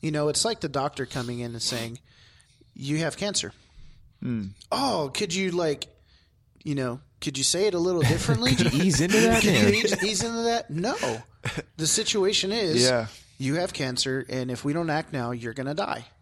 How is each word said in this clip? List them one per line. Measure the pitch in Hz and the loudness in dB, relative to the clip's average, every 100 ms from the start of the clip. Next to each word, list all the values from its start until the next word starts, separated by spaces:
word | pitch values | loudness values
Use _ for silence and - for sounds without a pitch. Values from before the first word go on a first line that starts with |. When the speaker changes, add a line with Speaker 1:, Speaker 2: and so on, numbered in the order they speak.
Speaker 1:
You | 156 | -2
know, | 151 151 | 0 0
it's | 139 226 | 0 -2
like | 226 | -2
the | 160 | -4
doctor | 139 143 - 127 | -2 -4 -4 -6
coming | 135 120 120 | -6 -6 -6
in | 120 | -8
and | 117 | -6
saying, | - 123 117 117 _ - - _ _ _ - | -4 -4 -6 -10 _ -20 -20 _ _ _ -20
"You | - 135 151 | -12 -4 -2
have | 160 - | -2 -2
cancer." | 202 190 101 - _ - - - - _ | -4 -2 -6 -12 _ -20 -20 -20 -20 _
Speaker 2:
Mm. | - 117 98 101 - | -6 -4 -6 -12 -6
Speaker 1:
"Oh, | 240 269 196 143 | -2 0 0 -2
could | - 202 | -4 -2
you, | 175 190 | 0 0
like, | 175 165 143 - _ _ _ _ _ _ _ | 0 0 -2 -8 _ _ _ _ _ _ _
you | - 139 | -4 -2
know, | 127 123 _ _ | -2 -6 _ _
could | - 135 | -6 0
you | 135 | 0
say | 170 208 | 2 2
it | |
a | 180 | 2
little | 175 180 | 2 4
differently?" | 135 165 - 185 247 254 | 4 2 2 2 2 4
Speaker 3:
<laughs> | |
Could | 156 | 4
you | 131 | 4
ease | 185 147 | 4 4
into | 175 214 | 4 6
that, | 226 226 | 6 6
Speaker 1:
Could | 214 | 6
you | 170 | 6
Speaker 3:
man? | - | 6
Speaker 1:
ease, | 208 214 - | 6 2 2
ease | 196 196 | 0 0
into | 233 233 | -2 0
that? | 233 233 - | 0 0 -2
No. | 151 202 415 127 113 - _ - - - - | -4 -2 -2 -2 -4 -8 _ -8 -8 -10 -4
The | 156 | 0
situation | - 220 214 190 214 190 | 0 0 2 2 2 0
is, | 226 190 120 | 0 2 4
Speaker 2:
Yeah. | 127 123 107 - - _ | 4 2 -2 -10 -20 _
Speaker 1:
you | 135 156 | -2 -2
have | 180 | -2
cancer, | - 135 123 135 131 127 | -4 -4 -2 -2 -2 -4
and | 127 127 | -6 -6
if | 123 147 | -4 -2
we | |
don't | 151 170 | -2 -2
act | 151 160 | -2 -4
now, | 143 120 | -6 -4
you're | 120 117 | -6 -8
gonna | 113 135 | -6 -6
die. | 151 - - 117 _ | -4 -4 -6 -10 _